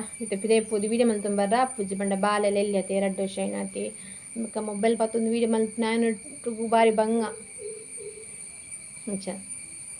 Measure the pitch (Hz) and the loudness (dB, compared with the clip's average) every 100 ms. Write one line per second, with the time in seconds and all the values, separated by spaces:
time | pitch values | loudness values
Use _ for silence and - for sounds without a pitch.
0 | 214 - 226 196 208 226 220 214 208 233 | -4 -8 -6 -4 4 4 4 0 0 4
1 | 240 208 208 202 202 233 262 - 190 196 | 4 2 0 2 2 4 2 0 -4 -2
2 | 202 196 208 208 202 202 208 196 185 196 | 0 2 2 2 2 2 2 0 0 0
3 | 196 190 190 196 196 202 196 196 208 208 | 0 0 -4 -2 -4 -4 -6 -6 -8 -8
4 | - - - 233 226 220 214 202 226 226 | -18 -20 -14 -8 -6 -4 -4 2 2 4
5 | 226 226 226 233 226 220 220 226 226 226 | 2 0 2 2 2 2 0 0 0 2
6 | 233 208 - - 240 220 226 226 226 214 | 2 0 -8 -10 -8 -4 2 6 6 6
7 | 220 226 214 - - - 415 440 - - | 2 2 0 -4 -16 -12 -12 -12 -16 -14
8 | 415 427 440 - - - - - - - | -14 -14 -20 -20 -20 -20 -16 -16 -16 -14
9 | - 196 185 196 - - - - - | -8 -6 -6 -10 -10 -16 -16 -16 -16